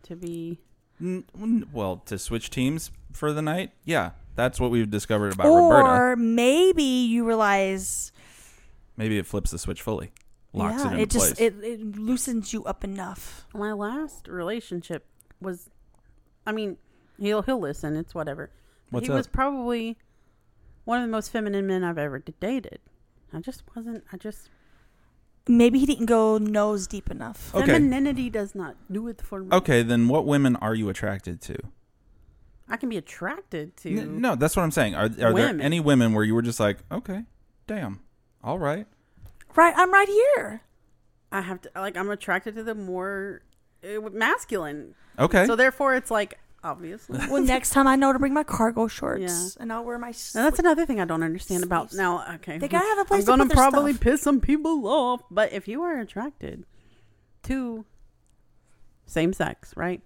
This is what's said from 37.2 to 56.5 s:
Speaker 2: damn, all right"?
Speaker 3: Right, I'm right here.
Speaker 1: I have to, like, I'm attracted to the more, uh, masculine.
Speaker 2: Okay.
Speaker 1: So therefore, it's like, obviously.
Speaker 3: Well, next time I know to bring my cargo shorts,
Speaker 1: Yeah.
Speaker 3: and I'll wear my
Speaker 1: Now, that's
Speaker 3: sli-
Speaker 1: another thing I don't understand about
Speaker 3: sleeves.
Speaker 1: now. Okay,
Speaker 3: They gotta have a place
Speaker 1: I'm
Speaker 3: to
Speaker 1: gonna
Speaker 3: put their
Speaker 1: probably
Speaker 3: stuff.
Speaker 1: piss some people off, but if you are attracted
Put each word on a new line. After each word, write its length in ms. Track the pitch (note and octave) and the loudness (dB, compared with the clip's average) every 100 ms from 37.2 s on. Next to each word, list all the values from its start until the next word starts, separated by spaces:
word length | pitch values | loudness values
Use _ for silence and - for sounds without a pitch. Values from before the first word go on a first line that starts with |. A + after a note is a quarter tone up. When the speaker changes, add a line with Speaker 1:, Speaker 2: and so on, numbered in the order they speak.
| A#3 _ _ _ - | -10 _ _ _ -10
Speaker 2:
damn, 340 | G#3 B2+ F#2 - _ _ _ | -8 -6 -10 -18 _ _ _
all 140 | A2+ F3 | -8 -4
right"? 260 | C#3+ D#3+ G#3+ _ _ _ - - - - | -4 -4 -10 _ _ _ -20 -20 -2 6
Speaker 3:
Right, 180 | E4+ E4 | 6 6
I'm 160 | F#4 | 6
right 160 | G4 G4+ | 6 6
here. 540 | G#4 C5 C#5 G#3 A3+ _ _ _ _ _ _ _ | 4 6 4 0 -10 _ _ _ _ _ _ _
Speaker 1:
I 80 | G3 | -8
have 180 | F#3 F3+ | -6 -10
to, 80 | - | -12
like, 220 | - G3 F3+ | -10 -8 -6
I'm 140 | G3+ | -6
attracted 440 | G3+ - F#3 A3 | -6 -4 -4 -4
to 80 | A3 | -10
the 140 | A3+ G#3+ | -10 -8
more, 640 | F#3+ F3+ F#3+ G3 G3 D#3+ _ _ _ _ | -8 -6 -6 -8 -8 -12 _ _ _ _
uh, 160 | F3 G#3+ G#3+ | -10 -10 -8
masculine. 840 | G3 A3+ A#4+ - G3+ D3+ D3 B2+ - - - | -2 0 0 -4 -6 -6 -10 -16 -20 -20 0
Speaker 2:
Okay. 280 | D3+ G3 G#3 | 4 4 4
Speaker 1:
So 100 | A3+ | 4
therefore, 380 | C4 B3+ C#4 B3+ | 2 2 0 0
it's 140 | - | 0
like, 260 | A3+ G3 - - - | -2 -2 -10 -20 -14
obviously. 560 | E3 D3 E3 G#3 - B3+ C#4 | -12 -12 -12 -16 -10 -8 -2
Speaker 3:
Well, 100 | C#4 | 2
next 260 | C4 B3+ - | 4 2 2
time 160 | C#4 C4+ | 4 6
I 80 | |
know 180 | C4+ C4+ | 6 4
to 60 | B3+ | 4
bring 160 | C#4 | 2
my 80 | C#4+ | 0
cargo 460 | D4 - A3+ A#3 A3+ | -2 0 0 2 -2
shorts, 340 | - - - F3+ E3+ F3+ - | -2 -6 -4 -4 -4 -6 -10
Speaker 1:
Yeah. 60 | |
Speaker 3:
and 100 | A#3 | -10
I'll 120 | A3+ | -8
wear 140 | A#3 A#3+ | -8 -10
my 100 | A#3+ | -10
Speaker 1:
Now, 340 | A#3 - A3 | -12 -8 2
that's 140 | C#4+ D4+ | 2 6
Speaker 3:
sli- 20 | |
Speaker 1:
another 260 | E4+ D#4 | 4 4
thing 140 | E4 A3 | 2 0
I 40 | |
don't 180 | E3+ D#3+ | 0 0
understand 400 | E3 F3 - F3+ | -2 -4 -2 -2
about 280 | F3+ E3+ A2 | 0 -2 -2
Speaker 3:
sleeves. 80 | G3 | -2
Speaker 1:
now. 340 | F#3 F3 B2+ E3 | -2 -2 -6 -14
Okay, 220 | - D#3 | -12 -8
Speaker 3:
They 80 | C#4+ | -2
gotta 200 | E4+ G4+ | 0 2
have 120 | G#4 | 0
a 60 | |
place 160 | G4 G4+ | 2 2
Speaker 1:
I'm 40 | G3+ | 6
Speaker 3:
to 40 | |
Speaker 1:
gonna 140 | B3+ | 6
Speaker 3:
put 100 | C4+ | 6
their 160 | C#4 C4+ | 6 6
Speaker 1:
probably 220 | C4+ C#4+ | 6 2
Speaker 3:
stuff. 80 | C4 | 2
Speaker 1:
piss 180 | A#3 C#4 | 2 2
some 180 | D4 C#4 | 2 2
people 440 | - D4+ D#4 D#4 G#3 | 2 0 0 -2 0
off, 340 | D4 B3 B3 _ | 0 2 -2 _
but 220 | F3+ G#3+ | 0 0
if 160 | G3 G3 | -2 -8
you 140 | B3 | -6
are 140 | F4 D4 | -4 -4
attracted 640 | G#3+ G3 C4+ - - | -6 -8 -10 -10 -12